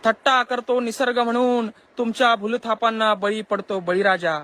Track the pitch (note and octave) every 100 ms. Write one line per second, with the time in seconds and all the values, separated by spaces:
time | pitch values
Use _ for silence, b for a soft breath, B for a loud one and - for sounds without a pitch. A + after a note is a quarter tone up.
0 | A3 A3 C#4 C4 B3 B3 A#3 B3 A#3+ A3
1 | B3 A#3+ A#3 A#3+ B3 B3 A3 b b -
2 | A#3 A3 B3 A3+ G#3 A#3+ A3+ A3 A3+ A3+
3 | A3 G#3 G3+ A3 G3+ G3 - G3 F3 F3+
4 | G3+ F#3 E3+ D#3